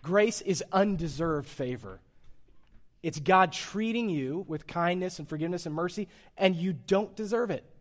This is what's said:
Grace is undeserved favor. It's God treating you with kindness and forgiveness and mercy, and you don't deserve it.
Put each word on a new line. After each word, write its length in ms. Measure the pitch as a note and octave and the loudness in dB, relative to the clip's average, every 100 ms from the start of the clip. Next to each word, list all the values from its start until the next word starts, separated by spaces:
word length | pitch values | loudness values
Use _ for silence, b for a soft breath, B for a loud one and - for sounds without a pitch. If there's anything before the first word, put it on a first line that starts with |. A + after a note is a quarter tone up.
Grace 380 | D#3+ G3 G#3+ A3 | 2 4 4 2
is 240 | - D#3 - | -2 -2 2
undeserved 760 | F#3+ G#3 F#3 E3 C3+ E3 D3+ C3+ | 2 2 2 -4 -2 0 0 -4
favor. 500 | - C3 B2 G2+ F#2 _ - - - - - - - - _ | -6 -4 -4 -8 -16 _ -20 -20 -20 -20 -20 -20 -20 -20 _
It's 160 | E3 D#3 | -6 -4
God 360 | D3 F#3 F#3 | 4 6 6
treating 560 | - - G3 A3 A3+ A3+ | 2 -8 -4 -2 0 0
you 340 | D#3+ C3 D#3+ F#3+ | 0 -2 -4 -6
with 180 | D#3 - | -8 -6
kindness 520 | E3+ E3+ F3+ F#3 F#3 | 0 0 0 -2 -6
and 100 | D3+ | -8
forgiveness 360 | D#3 E3 F3 F3 | -4 -2 -2 -4
and 80 | |
mercy, 360 | D3+ F3 F3+ G3+ b b - | -2 -2 -4 -8 b b 0
and 160 | F#3+ | 2
you 200 | F3 F3+ | 2 -2
don't 420 | D#3 - G3 G#3 - | -2 2 2 2 -6
deserve 340 | G#3+ A#3 A#3+ | -2 -2 0
it. 140 | D#3+ - - | -4 -8 -20